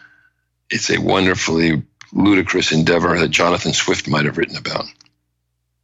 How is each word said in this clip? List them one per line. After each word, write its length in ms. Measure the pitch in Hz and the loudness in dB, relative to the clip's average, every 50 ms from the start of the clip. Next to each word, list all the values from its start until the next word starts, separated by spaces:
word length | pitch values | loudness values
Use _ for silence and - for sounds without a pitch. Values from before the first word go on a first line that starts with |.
| - - _ _ _ _ _ _ _ _ _ _ _ - | -20 -20 _ _ _ _ _ _ _ _ _ _ _ -8
it's 180 | - - - - | -8 -6 -4 -2
a 80 | 87 85 | -2 -2
wonderfully 840 | 82 87 95 95 95 92 90 90 - - 80 82 85 82 78 71 - - _ - - _ | 0 0 2 2 2 2 0 0 -2 -2 0 2 2 2 0 -2 -4 -8 _ -20 -20 _
ludicrous 600 | - - 92 101 101 92 87 - - 92 82 - | -2 0 2 4 4 4 2 0 0 0 0 0
endeavor 480 | 80 80 80 85 87 85 82 87 85 85 | 2 2 2 2 2 2 2 2 2 2
that 100 | 80 73 | 0 0
Jonathan 440 | 73 - 87 85 87 85 - 82 78 | 0 2 2 2 2 0 -2 -2 -2
Swift 340 | - - - 95 - - 69 | -2 0 -2 -2 -2 -2 -2
might 180 | 69 73 73 | -2 -2 -2
have 140 | 71 65 - | -2 -2 -4
written 180 | - - - - | -6 -6 -6 -10
about. 280 | - - - - - - - _ _ _ _ _ _ _ _ _ _ _ _ _ _ _ _ _ | -8 -8 -6 -6 -8 -10 -14 _ _ _ _ _ _ _ _ _ _ _ _ _ _ _ _ _